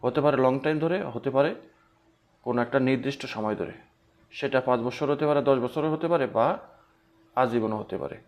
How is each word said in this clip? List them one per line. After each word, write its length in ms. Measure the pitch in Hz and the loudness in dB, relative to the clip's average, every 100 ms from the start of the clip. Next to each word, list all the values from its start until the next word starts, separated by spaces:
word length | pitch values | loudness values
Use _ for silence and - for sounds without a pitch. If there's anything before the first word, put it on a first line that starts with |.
হতে 160 | - 123 | 0 2
পারে 120 | 147 135 | 2 4
লং 100 | 131 135 | 4 2
টাইম 120 | 143 156 | 0 0
ধরে, 120 | 160 185 170 | 0 -2 -4
হতে 160 | 117 135 131 | -6 -2 2
পারে 140 | 147 226 - _ _ _ _ _ _ _ - | 0 -2 -14 _ _ _ _ _ _ _ -2
কোনো 120 | 120 | 0
একটা 140 | 120 135 131 | 2 2 2
নির্দিষ্ট 340 | 131 127 139 - | 0 -2 -6 -10
সময় 220 | 107 107 104 | -6 -4 -2
ধরে, 140 | 87 - - _ _ _ _ - | -4 -8 -20 _ _ _ _ -6
সেটা 200 | 139 131 127 | -2 0 2
পাঁচ 100 | 123 117 | 0 0
বছর 180 | 120 143 | -4 -2
হতে 120 | 143 147 | 0 2
পারে, 120 | 143 131 | 2 4
দশ 80 | 135 | 2
বছরও 260 | 123 156 156 | 2 -2 -2
হতে 120 | 156 165 | -2 0
পারে 120 | 170 131 110 | 0 2 2
বা 100 | 127 202 - - _ _ _ _ _ - | 2 0 -8 -20 _ _ _ _ _ 0
আজীবনও 340 | 127 117 110 107 | 0 2 -2 -4
হতে 140 | 104 92 | -6 -8
পারে। 140 | 71 - | -8 -10